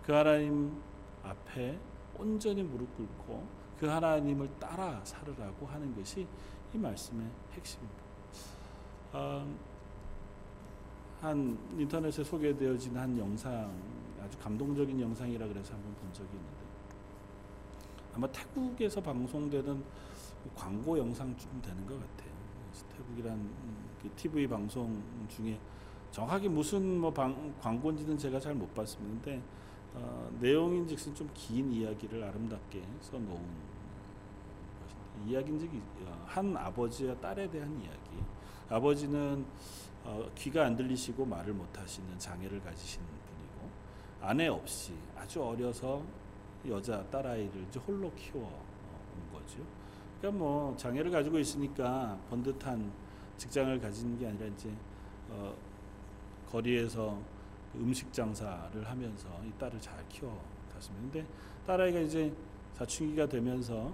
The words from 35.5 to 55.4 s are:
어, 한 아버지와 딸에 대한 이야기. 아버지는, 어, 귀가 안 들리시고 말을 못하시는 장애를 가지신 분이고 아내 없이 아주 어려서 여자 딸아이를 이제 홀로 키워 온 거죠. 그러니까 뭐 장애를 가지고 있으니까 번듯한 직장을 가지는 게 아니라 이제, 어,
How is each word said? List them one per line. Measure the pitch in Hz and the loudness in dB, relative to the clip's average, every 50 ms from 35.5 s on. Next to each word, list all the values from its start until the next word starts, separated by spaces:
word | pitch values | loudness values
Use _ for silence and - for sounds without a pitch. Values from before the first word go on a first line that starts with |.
| 156 151 165 170 156 113 101 101 - - 92 | 0 0 0 -2 -2 -4 -6 -6 -8 -8 -8
어, | 92 85 85 87 | -6 -6 -8 -8
한 | - - 185 196 202 180 | -2 0 2 2 4 2
아버지와 | - - 92 95 117 120 113 120 - 135 127 123 | 2 0 -2 0 2 0 0 2 0 0 0 0
딸에 | - - 87 98 196 196 180 | -2 -2 -4 -2 -2 -2 -2
대한 | 160 156 143 147 151 135 | -2 -4 -4 -4 -4 -4
이야기. | 95 82 - - - - - - - - - - - - - - - - | -6 -6 -8 -10 -10 -8 -4 -4 -2 -2 -4 -8 -10 -12 -12 -12 -2 2
아버지는, | 113 113 127 147 143 143 147 139 143 147 143 143 143 139 131 - - - - - - - - - - - - | 4 6 8 8 8 6 4 2 4 4 4 2 2 0 0 -4 -8 -10 -12 -10 -10 -10 -10 -12 -12 -10 -6
어, | 120 107 107 113 - - | -4 -2 -2 -4 -4 -6
귀가 | - - 139 131 165 151 | -4 -4 2 6 8 8
안 | 123 113 | 8 8
들리시고 | 120 127 127 131 120 - - 113 123 135 | 4 4 2 2 2 0 -2 0 2 2
말을 | 123 98 85 87 104 104 | 2 0 -2 0 -2 -2
못하시는 | 95 87 90 - - 95 87 - - 92 92 90 | -2 -2 -4 -6 -8 -8 -6 -6 -6 -6 -6 -6
장애를 | 92 - 87 87 87 95 98 101 98 | -6 -6 -6 -4 -4 -4 -4 -4 -4
가지신 | 95 87 82 - - - - - | -4 -6 -8 -6 -6 -6 -4 -4
분이고 | 90 80 76 73 - - - - - - - - - - - - - - - - - - - - | -4 -6 -8 -10 -10 -10 -10 -10 -10 -10 -10 -8 -8 -8 -10 -10 -12 -12 -12 -12 -12 -12 -10 -2
아내 | - 95 113 147 165 | 2 4 6 6 6
없이 | 156 107 76 - - - - - - 85 78 - - - | 6 4 2 0 -4 -4 -4 -4 -6 -6 -8 -8 -8 -10
아주 | - 90 - - 175 139 | -8 -8 -4 -2 0 0
어려서 | 117 117 117 123 123 117 - 127 131 135 143 156 180 - - - - - - - - - - - 139 | 0 2 2 0 0 0 0 0 0 0 0 -2 -6 -8 -10 -12 -12 -12 -12 -12 -12 -12 -8 -2 0
여자 | 110 98 98 120 113 98 92 95 | 0 0 2 0 0 0 -2 0
딸아이를 | - 135 135 127 120 113 104 98 98 98 92 | 0 0 0 2 0 0 0 -2 -2 -4 -6
이제 | 95 - 131 | -4 -6 -4
홀로 | - - 202 196 190 165 - | -2 0 0 0 0 -2 -4
키워 | - - - - 139 113 | -6 -10 -6 -4 -4 -4
온 | 95 76 73 - - - - - - - - - - - 87 - - - | -4 -6 -8 -10 -10 -12 -12 -12 -10 -10 -10 -10 -10 -8 -8 -8 -8 -8
거죠. | - - - - 123 156 - - - - - - - - - - - | -8 -10 -8 -8 -8 -10 -10 -10 -12 -12 -12 -12 -12 -12 -12 -8 -2
그러니까 | - 202 208 196 | 0 0 2 4
뭐 | 165 147 143 147 147 135 123 | 4 6 6 4 4 2 0
장애를 | - - 123 120 139 160 175 | 0 0 0 2 4 4 6
가지고 | 180 156 143 151 160 160 | 6 6 6 8 6 6
있으니까 | 143 120 - 143 143 139 - - 127 123 127 135 127 110 101 92 - - | 6 4 2 2 0 2 2 2 4 4 4 4 2 0 -2 -4 -4 -2
번듯한 | 120 123 120 135 131 - - 135 123 113 107 101 101 - - - - - - - - | 0 2 2 2 0 0 0 0 0 0 0 -2 -4 -8 -10 -12 -12 -12 -12 -12 -10
직장을 | - - 120 - 143 135 131 131 123 | -10 -8 0 4 4 6 6 4 2
가지는 | 113 107 104 110 120 120 120 | 2 0 -2 0 0 0 0
게 | 117 123 | 0 0
아니라 | 113 104 101 110 | -2 -2 -2 -2
이제, | 107 101 101 - 110 104 110 - - - - - - - - - - | -4 -4 -4 -4 -6 -6 -6 -8 -10 -10 -10 -12 -12 -12 -12 -10 -8
어, | 110 107 | -6 -4